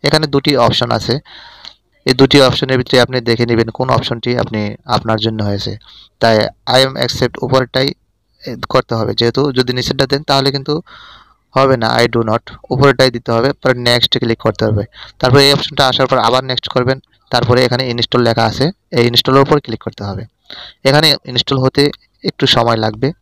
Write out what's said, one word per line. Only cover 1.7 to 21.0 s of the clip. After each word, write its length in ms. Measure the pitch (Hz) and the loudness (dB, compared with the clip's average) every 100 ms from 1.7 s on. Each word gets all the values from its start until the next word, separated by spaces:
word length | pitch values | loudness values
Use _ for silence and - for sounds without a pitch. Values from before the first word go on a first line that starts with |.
| _ _ _ | _ _ _
এই 100 | - | -2
দুটি 260 | 127 135 143 | 4 6 6
অপশনের 380 | 127 123 127 131 | 4 2 -2 -2
ভিতরে 220 | 127 - | 2 2
আপনি 200 | 120 127 | 2 0
দেখে 260 | 117 117 120 | -2 0 2
নেবেন 220 | 117 113 | 2 0
কোন 200 | - 127 | -2 0
অপশনটি 480 | 120 - 117 123 120 | 0 -2 -6 -4 -2
আপনি, 360 | 117 110 104 110 | -2 -4 -6 -8
আপনার 360 | - 107 110 110 | -6 -4 -2 -2
জন্য 220 | 113 110 | -2 -4
হয়েছে। 340 | 104 101 - 101 - - - _ | -4 -4 -6 -12 -18 -20 -20 _
তাই 180 | 113 110 - - - | 2 2 0 -6 -2
I 200 | 127 135 | 2 2
am 80 | 135 127 | -2 -6
accept 320 | - 123 - | -2 -4 -4
উপরটাই, 500 | 127 131 123 - 135 - _ _ _ _ - | 0 0 0 -2 -4 -6 _ _ _ _ -14
এ, 100 | 117 - | -12 -2
করতে 260 | 131 - | -2 0
হবে, 200 | 113 110 | -4 -4
যেহেতু 380 | - 117 127 143 | 0 0 0 -2
যদি 200 | 123 123 | 0 -2
নিচেরটা 340 | 127 123 135 135 | -2 -4 -2 -2
দেন 160 | 139 | -2
তাহলে 280 | 151 139 135 | 0 0 0
কিন্তু 320 | 139 131 151 - - - - _ _ _ | -4 -4 -6 -6 -20 -20 -20 _ _ _
হবে 220 | - 135 127 | 0 2 2
না, 200 | 113 120 | 0 0
I 100 | 120 | 0
do 160 | 117 | 0
not, 280 | 113 113 - - - | 0 -2 -4 -20 -8
উপরেরটাই 400 | 135 139 131 131 | 2 2 2 -2
দিতে 220 | 120 - | -4 -2
হবে। 200 | 117 127 | 0 0
পরে 220 | 143 131 | -2 -2
নেক্সট 440 | 123 120 120 - 123 | 0 0 0 0 -2
click 200 | 120 117 | -2 0
করতে 260 | - 104 | -2 0
হবে। 200 | 110 107 101 - - _ | -2 -2 -4 -10 -20 _
তারপরে 280 | 127 139 139 | 4 4 4
এই 60 | |
অপশনটা 360 | 139 - 143 135 | 2 -2 -2 0
আসার 180 | 127 131 | 0 0
পর 120 | 131 | 2
আবার 260 | 113 127 | 2 0
next 240 | 131 123 - | -2 -8 -4
করবেন। 300 | 131 123 131 _ _ _ | -2 -2 -4 _ _ _
তারপরে 340 | 123 117 123 | -2 2 2
এখানে 260 | 127 123 131 | 2 0 -4
install 300 | 120 117 131 | -4 -2 0
লেখা 240 | 117 113 | 2 2
আছে, 260 | 113 - 139 - _ | 0 0 -4 -4 _
এই 160 | - 120 | 0 0
ইনস্টলের 360 | 120 - 135 | 0 2 2
উপর 180 | 139 151 | 4 2
click 220 | - 113 | -2 -10
করতে 220 | - - | -10 -10
হবে। 200 | 101 98 110 _ _ - - - | -10 -10 -12 _ _ -20 -20 -4
এখানে 320 | 135 143 | 2 2